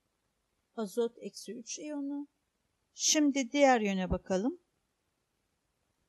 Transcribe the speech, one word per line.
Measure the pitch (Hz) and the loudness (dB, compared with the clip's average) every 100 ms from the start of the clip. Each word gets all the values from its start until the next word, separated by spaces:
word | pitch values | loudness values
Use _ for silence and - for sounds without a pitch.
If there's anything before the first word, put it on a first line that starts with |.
| _ _ _ _ _ _ _ - | _ _ _ _ _ _ _ -8
azot | 208 240 233 - | -6 -4 -4 -6
eksi | 196 - - | -16 -14 -14
üç | 233 - - | -14 -12 -12
iyonu. | 302 294 277 285 285 _ _ _ _ _ _ | -10 -8 -8 -8 -12 _ _ _ _ _ _
Şimdi | - - 311 294 277 240 | -4 0 4 4 2 0
diğer | 285 277 247 | 4 6 6
yöne | 208 190 180 | 2 0 -2
bakalım. | 180 - 185 247 349 _ _ _ _ _ _ _ _ _ _ _ _ _ _ | -4 -2 -2 -2 -4 _ _ _ _ _ _ _ _ _ _ _ _ _ _